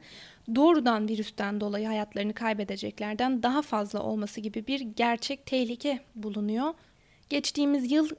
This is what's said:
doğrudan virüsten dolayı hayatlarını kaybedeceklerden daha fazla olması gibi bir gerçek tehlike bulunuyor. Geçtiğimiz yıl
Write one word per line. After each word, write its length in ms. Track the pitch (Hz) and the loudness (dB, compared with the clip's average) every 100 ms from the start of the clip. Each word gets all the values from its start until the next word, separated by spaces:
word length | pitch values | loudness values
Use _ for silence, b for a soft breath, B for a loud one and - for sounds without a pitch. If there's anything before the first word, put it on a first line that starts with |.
| B B B B - 233 | B B B B -2 6
doğrudan 520 | 311 320 247 220 214 | 6 8 4 2 0
virüsten 540 | 214 208 - 202 208 | -2 -4 -4 -4 -2
dolayı 260 | 208 202 220 | -2 -2 -2
hayatlarını 460 | 220 208 202 208 | -2 -4 -2 -4
kaybedeceklerden 1120 | 214 226 214 196 196 208 - 208 214 254 254 | -2 -2 -2 -2 -4 -6 -6 -6 0 0 2
daha 180 | 247 277 | 2 0
fazla 420 | 294 214 202 208 | 0 -2 -2 -4
olması 380 | 220 220 208 - | -2 -2 -4 -6
gibi 260 | 214 220 220 | -6 -6 -4
bir 120 | 277 | -4
gerçek 680 | 233 214 233 233 - 277 - | -4 0 2 2 -2 -6 -2
tehlike 540 | 262 233 240 285 262 - 226 | 0 0 0 -2 -2 -6 -10
bulunuyor. 580 | 214 208 208 220 294 330 b b b b b | -8 -4 -2 0 -2 -4 b b b b b
Geçtiğimiz 640 | 285 285 - 285 285 247 | -2 -2 0 2 2 4
yıl 180 | 294 311 | 4 2